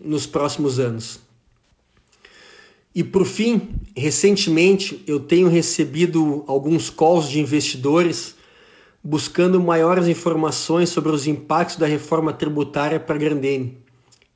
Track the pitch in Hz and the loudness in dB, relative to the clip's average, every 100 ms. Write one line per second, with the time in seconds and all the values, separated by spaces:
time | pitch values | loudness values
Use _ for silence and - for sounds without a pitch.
0 | 156 147 - 143 143 - 143 127 123 113 | -6 -6 -4 -2 -2 -2 -2 0 -2 -4
1 | - - _ _ _ _ _ _ _ _ | -10 -16 _ _ _ _ _ _ _ _
2 | _ _ - _ - - - _ _ 175 | _ _ -20 _ -20 -20 -20 _ _ -4
3 | - 190 185 - 226 214 - - - 127 | 0 2 0 0 0 0 -2 -10 -10 -6
4 | 147 - 202 196 165 160 185 190 - 139 | -4 2 2 2 2 4 4 4 0 -10
5 | - 143 127 170 180 170 - - 139 147 | -6 -4 2 4 6 4 2 -2 -2 0
6 | 175 160 151 143 143 135 147 165 - - | 0 2 0 -2 -2 -2 0 -2 -2 2
7 | 160 175 147 147 135 147 143 131 135 165 | 4 4 2 -2 0 0 -2 -4 0 2
8 | 175 - - - _ _ _ _ _ _ | 2 -2 -10 -18 _ _ _ _ _ _
9 | 147 147 - - 180 185 175 165 165 180 | -6 -4 -4 0 2 4 2 2 4 4
10 | 170 165 170 160 156 - - 165 175 - | 2 0 0 0 -2 -2 -2 0 0 0
11 | 156 151 143 143 - 160 175 - 151 151 | -2 -2 -2 -4 -2 0 0 -2 -2 -2
12 | - 160 156 - 151 147 139 143 151 156 | -2 -2 -2 -4 -4 -4 -4 -2 -2 -2
13 | 156 147 151 147 139 135 123 - _ _ | -2 -2 -2 -2 -2 -2 -6 -10 _ _
14 | _ _ _ | _ _ _